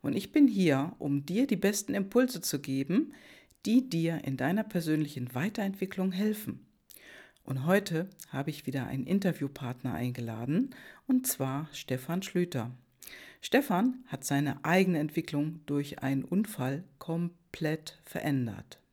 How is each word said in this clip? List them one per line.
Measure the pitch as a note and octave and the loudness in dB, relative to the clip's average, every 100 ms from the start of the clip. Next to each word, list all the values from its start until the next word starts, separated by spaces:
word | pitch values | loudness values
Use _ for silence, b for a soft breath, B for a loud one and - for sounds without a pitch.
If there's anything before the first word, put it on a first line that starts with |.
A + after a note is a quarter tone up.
Und | D3 | -2
ich | G3+ - | -4 0
bin | D#4 C#4 | 6 6
hier, | G3 F3 C3+ D#3 - | 8 4 4 0 -4
um | C#3+ C#3+ | -2 -2
dir | C#3+ F#3+ C4+ | 0 0 2
die | |
besten | F#3 G3 G#3 - | 2 2 0 -2
Impulse | G3+ G3 A#3+ B3+ F#3 | -2 2 4 2 0
zu | - C#3 | -4 -4
geben, | C#3 C3+ C#3 G3 E4 B B B B _ | -2 -2 2 2 2 B B B B _
die | G3 A#3+ B3+ | 4 4 4
dir | E3 E3 E3 | 0 0 -2
in | - | -4
deiner | C3 C3+ G3+ | -2 0 0
persönlichen | G#3+ F3 D3+ D#3 D3 - A#2+ | 0 -2 0 0 0 -4 -6
Weiterentwicklung | B2 F#3 G#3 G3 G3 F#3+ - F#3 | -2 -2 -2 -4 -4 -6 -2 -2
helfen. | F3+ G#3+ G#3+ - - - _ _ B B B B B | 0 0 -2 -6 -10 -16 _ _ B B B B B
Und | - C3+ | -6 -2
heute | D3 G3+ G3+ D#3+ F#3+ - - | 4 2 2 -2 -4 -10 -8
habe | C3 C#3+ | -4 -4
ich | D3+ | -6
wieder | - C3 B2 | -6 -4 -4
einen | C3 A#2+ | -4 0
Interviewpartner | G3 F#3+ D#3 C#3+ - B2 B2+ B2+ | 2 2 0 -4 -4 -8 -4 -4
eingeladen, | E2+ B2 A#2+ A#2 A2 B2+ E3 C4+ B B B - | -2 -4 -4 -6 -4 0 0 0 B B B 0
und | B3+ B3+ | 0 2
zwar | - C3+ C3+ D#3 | -2 -2 -2 -6
Stefan | - - B2+ B2+ F3 | -10 -4 -4 -2 -4
Schlüter. | G3 F3+ F3 C3 A#2 B2+ _ _ B B B B | -2 0 0 -2 -4 -8 _ _ B B B B
Stefan | - C4 C#4 F3+ B3 B3+ - | 2 2 4 4 4 0 -10
hat | C#3+ | -10
seine | - C#3 D3 C#3 | 0 2 2 -2
eigene | D3+ F3+ F#3+ D#3+ | 4 4 6 4
Entwicklung | D3 - - C#3+ D3+ E3 - | 0 -2 -2 -2 -2 -4 -2
durch | C#3+ C#3+ - | -2 -2 -4
einen | C3 C3+ | 0 0
Unfall | - F#3 G#3+ - C3 C#3 F#3+ _ | 0 0 0 -2 -4 -4 -8 _
komplett | - E3 F3 - _ - D#3 D#3 - - | -6 -2 -4 -6 _ -4 -2 -2 -8 -18
verändert. | - - D3+ C#3 A#2 G2+ - - _ | -10 -4 0 0 0 -6 -14 -20 _